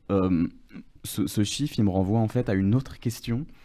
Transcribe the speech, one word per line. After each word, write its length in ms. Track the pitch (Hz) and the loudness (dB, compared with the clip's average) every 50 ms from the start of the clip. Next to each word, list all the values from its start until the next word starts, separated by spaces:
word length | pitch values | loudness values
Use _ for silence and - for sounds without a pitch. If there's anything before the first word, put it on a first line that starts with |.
| - - | -4 0
Euh, 380 | 98 98 92 92 90 82 85 - - - - - - - - - - - - | 2 2 4 4 4 2 2 0 -2 -8 -20 -20 -20 -20 -20 -20 -20 -16 -14
ce, 220 | - - - - | -8 -4 -2 -2
ce 160 | 98 - 113 104 | 0 0 0 0
chiffre, 320 | - - - 139 147 - - | 0 0 -2 -4 -2 0 0
il 60 | 110 | 2
me 60 | 98 | 2
renvoie 300 | 90 95 92 92 107 117 | 2 2 2 2 2 2
en 80 | 113 107 | 0 0
fait 200 | - 123 123 - | 0 -2 -2 0
à 60 | 101 | 0
une 200 | 95 95 98 110 | 2 2 2 2
autre 260 | 131 131 - - - | 2 0 -2 -10 -8
question. 460 | - 120 113 - - - 117 123 160 - - - - | -6 -6 -8 -6 -6 -4 -4 -4 -4 -8 -12 -20 -20